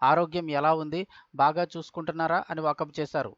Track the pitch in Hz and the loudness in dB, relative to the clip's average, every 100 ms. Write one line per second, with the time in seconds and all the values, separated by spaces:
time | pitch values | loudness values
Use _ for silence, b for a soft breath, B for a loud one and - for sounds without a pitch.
0 | 131 156 170 170 165 143 151 160 156 165 | 4 4 2 -2 -2 0 2 2 0 -6
1 | 190 B B 131 143 156 175 165 - - | -8 B B 2 2 2 -4 -6 -12 -10
2 | 160 160 160 170 147 160 156 147 151 143 | -8 -2 0 0 -2 -4 -2 -2 -4 -6
3 | 147 151 120 | -6 -4 -4